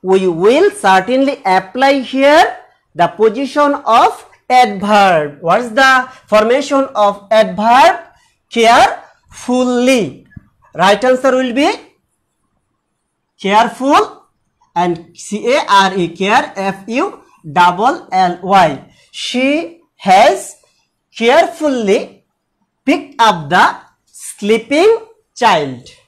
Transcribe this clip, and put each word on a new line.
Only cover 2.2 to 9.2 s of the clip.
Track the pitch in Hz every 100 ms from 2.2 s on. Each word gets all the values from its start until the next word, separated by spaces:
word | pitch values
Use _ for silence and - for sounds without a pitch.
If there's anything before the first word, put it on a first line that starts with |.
| 277 302 415 - _ _ _
the | 147 170
position | - 220 208 277 294 285
of | 285 - 226 349 - - _ _
adverb. | 254 247 196 202 214 196 170 151 143
What | 165 196
is | 247
the | 214 269 262 254 - _
formation | 214 220 254 285 285 269
of | - 208 202 -
adverb? | 220 202 180 214 247 320 392 - _ _ _ _
Carefully. | 233 226 247 381 - - _